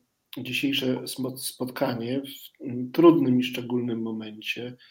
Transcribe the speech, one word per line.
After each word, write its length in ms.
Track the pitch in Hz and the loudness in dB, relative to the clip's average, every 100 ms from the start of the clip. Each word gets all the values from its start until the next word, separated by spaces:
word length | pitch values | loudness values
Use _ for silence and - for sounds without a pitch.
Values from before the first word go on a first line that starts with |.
| _ _ - 135 | _ _ -16 -10
dzisiejsze 680 | 123 127 139 135 127 127 - | -6 -2 -2 0 0 -2 -4
spo-, 300 | - 131 131 | -6 -6 -6
spotkanie 880 | - - 127 - 131 113 117 135 | -10 -6 -6 -2 -2 -2 -4 -4
w 720 | 139 - - - 143 123 127 | -6 -14 -20 -12 -8 -6 -4
trudnym 480 | 160 170 147 127 123 | 8 8 10 6 4
i 20 | |
szczególnym 600 | 123 123 120 123 120 113 | 2 -4 -2 -2 -2 -4
momencie, 760 | 113 110 107 107 - 113 123 127 - | -4 -6 -10 -10 -8 -8 -8 -14 -20